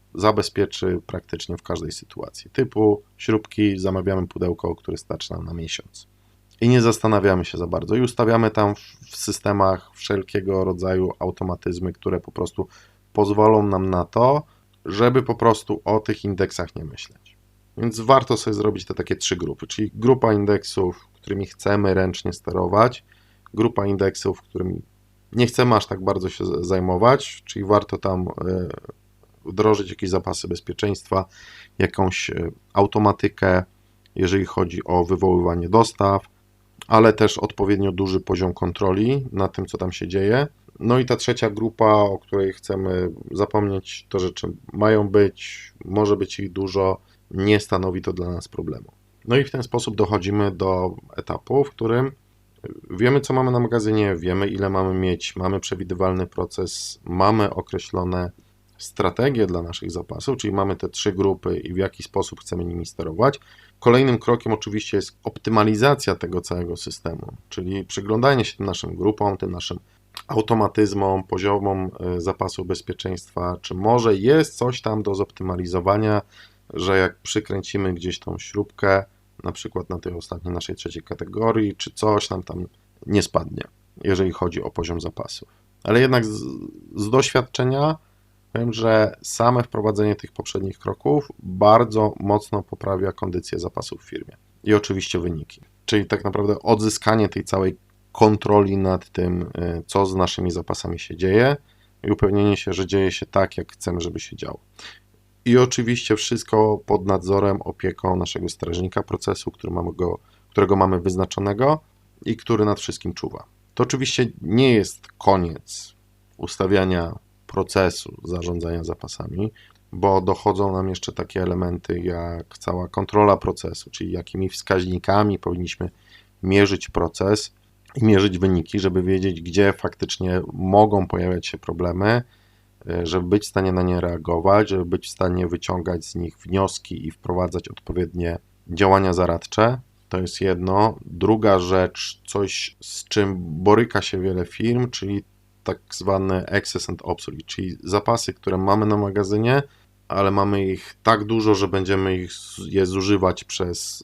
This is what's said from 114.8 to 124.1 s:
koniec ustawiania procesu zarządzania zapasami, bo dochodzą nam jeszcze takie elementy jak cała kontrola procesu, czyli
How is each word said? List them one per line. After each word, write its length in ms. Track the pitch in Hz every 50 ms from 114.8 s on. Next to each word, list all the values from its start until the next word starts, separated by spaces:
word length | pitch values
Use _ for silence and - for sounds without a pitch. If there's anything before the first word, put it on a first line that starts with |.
| 92 - - - - - _
koniec 800 | - - 101 98 92 90 82 78 - - - - - - - - _ _ _ _ _ _ _ _
ustawiania 800 | - - 87 - - 98 92 101 95 95 92 92 87 85 82 - - _ _ _ _ _
procesu 760 | - - 98 95 - - 98 95 90 - - - - - - -
zarządzania 600 | 82 90 87 85 87 87 85 85 85 85 85 82
zapasami, 680 | 85 85 - - - - - - - - 90 104 110 - - - _ _ _ _ _
bo 300 | - - 92 101 95 95
dochodzą 520 | 90 92 95 - - 104 95 95 101 98 95
nam 160 | 92 95 95
jeszcze 220 | 92 - - -
takie 300 | - - 90 - - 95
elementy 580 | 90 90 90 90 90 87 87 87 - - 87 87
jak 580 | 87 90 87 85 85 85 85 82 82 - -
cała 300 | - - 90 90 90 90
kontrola 500 | 90 - 104 98 - - 104 107 104 98
procesu, 520 | - - 98 87 - - 87 87 - - -
czyli 200 | - - 90 90